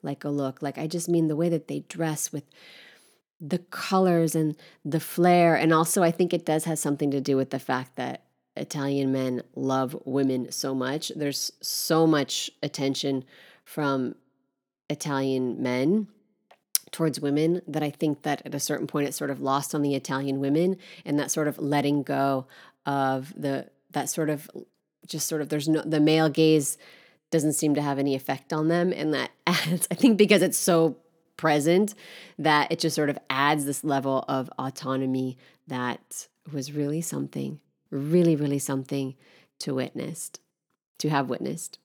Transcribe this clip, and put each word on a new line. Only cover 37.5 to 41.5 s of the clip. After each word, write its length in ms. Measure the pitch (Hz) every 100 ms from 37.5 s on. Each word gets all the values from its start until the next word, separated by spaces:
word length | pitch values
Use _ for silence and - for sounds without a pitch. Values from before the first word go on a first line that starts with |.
| 147 _ _ _
really, 440 | 139 143 175 170 151
really 240 | 147 139
something 560 | - 135 131 139 135 135 _ _ _ _
to 160 | - 131
witnessed, 640 | 131 - - 165 - - _ _ _ _ _ _
to 100 | 151
have 200 | 147 131
witnessed. 480 | 127 -